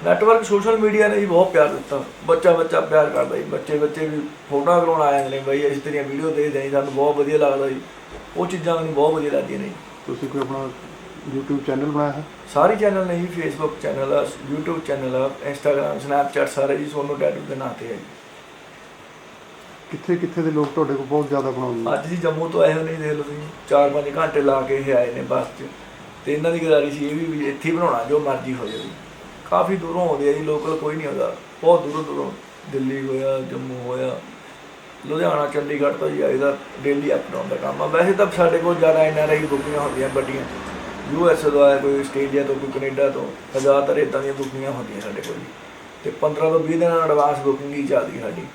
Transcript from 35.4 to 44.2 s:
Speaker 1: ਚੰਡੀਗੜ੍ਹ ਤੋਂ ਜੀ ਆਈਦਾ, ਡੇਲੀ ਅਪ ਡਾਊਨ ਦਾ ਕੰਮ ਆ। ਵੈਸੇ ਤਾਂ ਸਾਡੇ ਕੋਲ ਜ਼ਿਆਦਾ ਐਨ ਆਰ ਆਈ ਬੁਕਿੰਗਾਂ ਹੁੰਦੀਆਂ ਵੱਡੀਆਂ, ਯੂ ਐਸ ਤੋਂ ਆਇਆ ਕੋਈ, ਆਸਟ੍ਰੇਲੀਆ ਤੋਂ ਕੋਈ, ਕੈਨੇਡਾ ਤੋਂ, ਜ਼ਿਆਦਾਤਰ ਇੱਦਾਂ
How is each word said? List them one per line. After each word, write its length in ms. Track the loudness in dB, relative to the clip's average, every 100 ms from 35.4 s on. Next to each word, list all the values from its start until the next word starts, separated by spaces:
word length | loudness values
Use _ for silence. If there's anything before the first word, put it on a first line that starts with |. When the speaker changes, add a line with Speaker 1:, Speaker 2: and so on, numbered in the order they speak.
| 0
Speaker 1:
ਚੰਡੀਗੜ੍ਹ 460 | -2 -2 0 0
ਤੋਂ 160 | 0 -2
ਜੀ 120 | 0
ਆਈਦਾ, 360 | 2 2 2 0 -8 -6
ਡੇਲੀ 300 | 0 0 2
ਅਪ 180 | 0 0
ਡਾਊਨ 160 | -6 -4
ਦਾ 60 | -4
ਕੰਮ 260 | -4 -2
ਆ। 40 | 0
ਵੈਸੇ 260 | 2 4
ਤਾਂ 160 | 4 2 4
ਸਾਡੇ 200 | 4 4
ਕੋਲ 180 | 2 4
ਜ਼ਿਆਦਾ 240 | 4 6
ਐਨ 200 | 4 4
ਆਰ 100 | 2
ਆਈ 100 | 2
ਬੁਕਿੰਗਾਂ 420 | 2 -2 -2 -2
ਹੁੰਦੀਆਂ 280 | -2 -2 -2
ਵੱਡੀਆਂ, 340 | 0 -2 -4 -6 -10 -10 -10 -12 -12 -6
ਯੂ 160 | 2 4
ਐਸ 100 | 4
ਤੋਂ 240 | 4 6
ਆਇਆ 140 | 6 6
ਕੋਈ, 220 | 2 0
ਆਸਟ੍ਰੇਲੀਆ 440 | 0 -2 0 0
ਤੋਂ 120 | 0 -2
ਕੋਈ, 160 | -2
ਕੈਨੇਡਾ 380 | -4 -4 2 0
ਤੋਂ, 500 | 0 -6 -10 -6 0
ਜ਼ਿਆਦਾਤਰ 380 | 4 4 4 2
ਇੱਦਾਂ 240 | 2 0